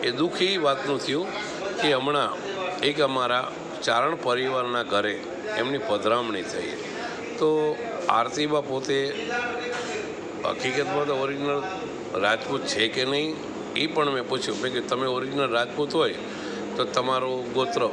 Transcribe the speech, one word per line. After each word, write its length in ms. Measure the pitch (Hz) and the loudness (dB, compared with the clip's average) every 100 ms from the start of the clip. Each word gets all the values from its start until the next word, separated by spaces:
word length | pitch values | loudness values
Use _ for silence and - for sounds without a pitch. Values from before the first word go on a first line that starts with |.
એ 80 | 127 | -2
દુઃખ 300 | 120 170 - | 0 0 2
એ 160 | 185 190 | 0 2
વાતનું 420 | 147 135 143 139 | 2 2 0 -2
થયું 280 | - 139 196 - - - - - | 0 -2 -2 -4 -6 -6 -4 0
કે 120 | 151 | 2
હમણાં 640 | 131 131 147 117 - - - - - | 2 4 2 2 0 -6 -4 -4 0
એક 220 | 143 147 | 0 2
અમારા 500 | 139 135 123 123 127 - - - | 2 2 2 2 0 -6 -8 -4
ચારણ 320 | - 117 139 170 | 2 4 4 2
પરિવારના 680 | 127 123 131 131 123 120 | 0 2 2 0 0 0
ઘરે 300 | 110 101 104 95 90 - - 113 | 2 2 2 0 -6 -8 -4 -2
એમની 200 | 120 139 | 0 0
પધરામણી 640 | - 104 101 117 117 101 | 0 2 4 4 2 -2
થઈ. 300 | 85 - 87 107 104 - - - - - | -2 -4 -4 -6 -6 -6 -6 -6 -8 2
તો 380 | 156 156 151 - - - - | 2 4 2 0 -4 -4 2
આરતીબા 520 | 110 120 143 151 151 | 4 4 2 2 2
પોતે 680 | 143 131 131 139 139 139 151 151 - - - - - - - - - - - | 2 -2 0 0 0 -2 -2 -2 -2 -4 -4 -4 -4 -4 -6 -6 -8 -4 -2
હકીકતમાં 640 | - 131 131 139 143 147 | 0 0 0 0 0 2
તો 80 | 135 | 2
ઓરિજિનલ 480 | 135 139 143 143 127 - - - - - | 0 0 0 0 -2 -4 -6 -8 -4 0
રાજપૂત 440 | 101 113 - 139 - | 4 2 2 -2 0
છે 220 | 110 110 | 2 2
કે 180 | 117 127 | 2 0
નહીં, 300 | 143 156 156 - - - - | 2 0 -2 -6 -8 -4 -2
એ 120 | 156 | 0
પણ 220 | 156 147 | 2 2
મેં 200 | 135 117 | 2 0
પૂછ્યું. 320 | 131 - 101 | -2 -2 -2
મેં 120 | 127 | -2
કીધું, 160 | 123 101 | -2 0
"તમે 180 | 123 131 | 0 0
ઓરિજિનલ 420 | 127 131 139 135 | 0 -2 0 2
રાજપૂત 440 | 117 120 147 147 160 | 2 0 0 0 2
હોય 200 | 131 90 - - - - - - | 2 0 -6 -8 -6 -6 -6 -2
તો 60 | |
તમારું 720 | 127 - 127 131 131 127 123 | 0 2 2 2 0 -2 -2
ગોત્ર 340 | 123 127 - 117 | 0 2 2 0